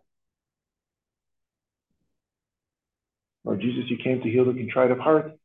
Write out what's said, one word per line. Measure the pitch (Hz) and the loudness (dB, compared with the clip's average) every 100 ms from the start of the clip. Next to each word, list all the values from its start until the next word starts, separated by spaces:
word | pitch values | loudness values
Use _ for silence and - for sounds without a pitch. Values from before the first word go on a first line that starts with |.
| _ _ _ _ _ _ _ _ _ _ _ _ _ _ _ _ _ _ _ _ _ _ _ _ _ _ _ _ _ _ _ _ _ _ | _ _ _ _ _ _ _ _ _ _ _ _ _ _ _ _ _ _ _ _ _ _ _ _ _ _ _ _ _ _ _ _ _ _
Lord | 113 101 | -6 -2
Jesus, | 117 123 120 | -2 -4 -4
you | 120 | -4
came | 131 127 | -2 -2
to | 123 | 0
heal | 123 | 2
the | 127 | 2
contrite | 127 110 131 127 | 0 -2 2 2
of | 127 | 2
heart. | 151 156 156 - | 2 2 0 -12